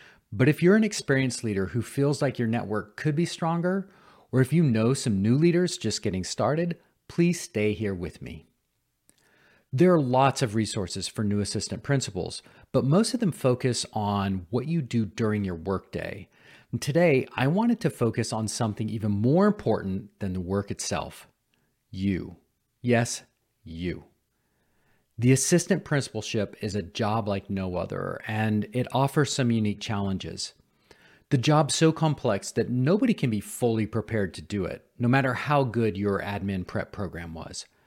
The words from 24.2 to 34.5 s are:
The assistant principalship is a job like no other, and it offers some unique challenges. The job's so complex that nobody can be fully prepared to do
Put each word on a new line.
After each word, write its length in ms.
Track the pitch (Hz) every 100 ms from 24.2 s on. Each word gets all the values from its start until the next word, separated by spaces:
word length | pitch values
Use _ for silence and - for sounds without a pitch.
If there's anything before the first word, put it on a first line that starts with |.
| _ _ _ _ _ _ _ _ _ -
The 140 | 123
assistant 520 | 131 - 175 - 165
principalship 720 | - 143 - 110 - 113 98 -
is 140 | 107 101
a 80 |
job 440 | 85 - 107 113 104
like 220 | 98 -
no 260 | 98 92 90
other, 460 | - - - - -
and 400 | 110 110 107 104
it 120 | 123 120
offers 400 | 127 139 156 139
some 160 | - 120
unique 320 | 113 104 101
challenges. 720 | - 101 98 95 - - - - _ _ _ _ _ _ -
The 80 | 135
job's 340 | 147 151 143
so 180 | - 160
complex 600 | 156 160 139 120 98 -
that 180 | 120 110
nobody 460 | 123 131 208 247 185
can 160 | 127
be 80 | 104
fully 480 | - - 120 110 101
prepared 480 | 113 - 110 95 -
to 80 |
do 220 | 78